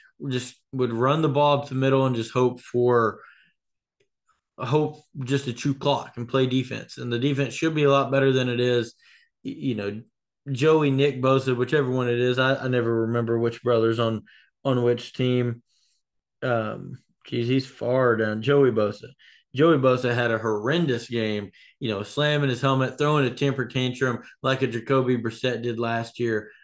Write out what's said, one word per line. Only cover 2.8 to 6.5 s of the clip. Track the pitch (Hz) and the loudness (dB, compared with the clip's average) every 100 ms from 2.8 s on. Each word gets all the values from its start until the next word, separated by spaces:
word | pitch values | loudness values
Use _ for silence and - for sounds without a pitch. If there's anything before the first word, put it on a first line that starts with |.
| 123 120 113 - - - _ _ _ _ _ _ _ _ _ _ _ - | 2 4 2 -2 -12 -20 _ _ _ _ _ _ _ _ _ _ _ -12
hope | 123 151 147 151 _ - | -2 0 0 -4 _ -12
just | 123 139 135 | -4 -4 -4
to | |
chew | 117 147 | -4 -4
clock | 135 143 127 - - | -2 -2 -2 -4 -12
and | 120 | -4
play | 135 | 0
defense. | 127 | 2